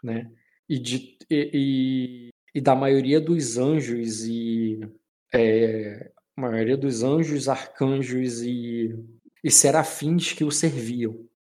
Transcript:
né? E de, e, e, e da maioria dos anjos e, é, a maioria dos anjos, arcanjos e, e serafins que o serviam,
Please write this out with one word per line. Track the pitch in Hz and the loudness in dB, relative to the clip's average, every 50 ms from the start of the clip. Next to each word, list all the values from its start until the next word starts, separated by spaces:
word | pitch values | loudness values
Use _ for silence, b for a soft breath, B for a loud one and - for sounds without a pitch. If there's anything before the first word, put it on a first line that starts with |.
| - | -8
né? | 120 113 113 117 117 b b b b b b _ - | -6 -6 -6 -8 -10 b b b b b b _ -4
E | 151 127 | -4 -4
de, | 120 120 123 131 - - _ - - - | -4 -4 -6 -6 -6 -10 _ -18 -6 -2
e, | 160 147 143 147 - | 0 0 0 0 0
e, | 143 139 139 135 131 131 131 131 131 127 127 123 123 120 120 - _ _ _ - | 0 0 2 2 2 0 0 0 -2 -2 -4 -8 -12 -20 -20 -20 _ _ _ -6
e | 143 | 0
da | 135 143 131 | 4 4 4
maioria | 131 139 139 139 135 127 131 143 160 | 4 4 4 4 4 4 4 4 4
dos | 156 160 175 165 139 117 113 120 | 4 2 2 2 0 0 0 0
anjos | 127 143 160 156 131 117 120 117 117 113 110 113 113 | 2 2 2 2 0 -2 -2 -4 -2 -4 -4 -4 -4
e, | 113 117 117 117 113 113 113 113 110 110 110 107 107 - _ _ _ _ _ _ _ - | -4 -4 -4 -2 -2 -2 0 0 -2 -2 -4 -8 -12 -16 _ _ _ _ _ _ _ 2
é, | 123 113 110 110 113 117 113 110 110 107 104 104 110 - - _ _ _ _ _ - | 4 4 4 6 4 4 2 0 -2 -6 -8 -10 -14 -16 -18 _ _ _ _ _ -6
a | |
maioria | 131 120 113 113 110 117 131 139 | -4 -2 -2 0 0 0 0 0
dos | 135 139 123 110 117 | 0 -2 -2 0 0
anjos, | 131 143 165 165 147 147 143 127 139 | 2 2 2 2 0 -2 -2 -2 -2
arcanjos | 131 - - - - - 139 135 135 135 135 123 123 127 127 127 120 117 | -2 -2 -4 -8 -4 -2 0 0 0 0 -2 -2 -2 -2 -2 -2 -4 -4
e, | 117 120 123 120 120 120 117 117 113 113 117 113 113 - - _ _ _ _ _ - | -4 -4 -4 -4 -6 -6 -4 -2 -2 -4 -4 -8 -12 -16 -20 _ _ _ _ _ 0
e | 151 | 2
serafins | - - - 143 139 160 151 - - - 143 151 170 175 - - - | 4 6 6 6 4 4 2 0 -4 -4 -2 0 0 0 0 -2 -2
que | - 156 | -2 -2
o | 147 | -2
serviam, | 143 - - 160 139 131 113 113 123 123 117 110 110 - 117 - _ _ | 0 0 0 0 -2 -2 -6 -6 -4 -4 -4 -4 -6 -8 -14 -20 _ _